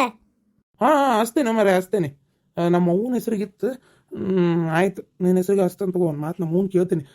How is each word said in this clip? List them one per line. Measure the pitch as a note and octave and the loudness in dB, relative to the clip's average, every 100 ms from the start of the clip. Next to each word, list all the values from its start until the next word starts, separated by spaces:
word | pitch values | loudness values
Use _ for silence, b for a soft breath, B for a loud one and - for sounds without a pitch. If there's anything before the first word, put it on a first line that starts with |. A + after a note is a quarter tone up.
| B3+ - _ _ _ _ _ _ | 0 -4 _ _ _ _ _ _
ಹಾ, | A#3+ | 2
ಹಾ, | D4+ C#4 G#3+ | 2 2 2
ಹಚ್ತೇನೆ | A#3 D#4+ A#3+ | 0 0 0
ಮಾರ್ರೆ, | A3+ G3 F#3 | 2 2 2
ಹಚ್ತೇನೆ. | F#3 G#3+ D3 - _ _ _ - | 0 -2 -4 -8 _ _ _ -4
ಆ, | F3 | 0
ನಮ್ಮ | F3 F3 | 2 2
ಅವ್ವನ | F3+ A#3+ | 0 -2
ಹೆಸರಿಗಿತ್ತು. | B3 - G#3+ G#3 - A3 C4 b b _ | -4 -2 -4 -6 -6 -6 -6 b b _
ಹ್ಮ್, | G#3+ G3+ F#3 F3 E3+ E3 | -8 -2 0 2 0 0
ಆಯ್ತು, | D#3+ F#3+ F#3 - - | 0 0 -2 -12 -2
ನಿನ್ನ | F3+ F#3 | 2 2
ಹೆಸರಿಗೆ | F#3 G3 | 2 2
ಹಚ್ತೇನೆ | F3+ - F#3+ | 0 -2 -4
ತಗೋ. | F3+ E3+ | -2 -2
ಒಂದ್ | D3 | -2
ಮಾತು | D3+ F3 | -6 -6
ನಮ್ಮ | E3 | -2
ಅವ್ವನ್ | E3+ G3 | -2 0
ಕೇಳ್ತೀನಿ, | F3+ F3+ F3 C#3 | 0 0 -2 -6